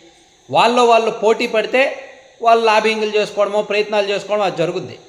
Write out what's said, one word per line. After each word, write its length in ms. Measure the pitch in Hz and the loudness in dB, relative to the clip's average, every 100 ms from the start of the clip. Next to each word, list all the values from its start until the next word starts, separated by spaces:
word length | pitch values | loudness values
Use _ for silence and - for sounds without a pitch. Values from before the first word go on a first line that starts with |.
| - _ _ _ - | -20 _ _ _ -4
వాళ్ళలో 340 | 143 220 247 240 | 2 2 4 4
వాళ్ళు 260 | 226 220 | 4 2
పోటీ 360 | - 202 226 240 | -2 0 0 -2
పడితే 500 | 220 208 247 285 - - - - - | -2 -2 0 -2 -4 -16 -20 -20 -2
వాళ్ళు 240 | 226 233 226 | 2 4 4
లాబింగ్లు 520 | 214 220 220 214 208 | 2 2 0 -2 -2
చేసుకోవడమో, 440 | 196 202 202 208 | -2 -2 -2 -2
ప్రయత్నాలు 460 | 208 202 208 214 202 | -2 -2 -2 -2 -2
చేసుకోవడమో 380 | 196 190 208 190 | -4 -4 -2 -2
అది 120 | 165 | -2
జరుగుద్ది. 420 | 165 180 - - | -4 -4 -10 -14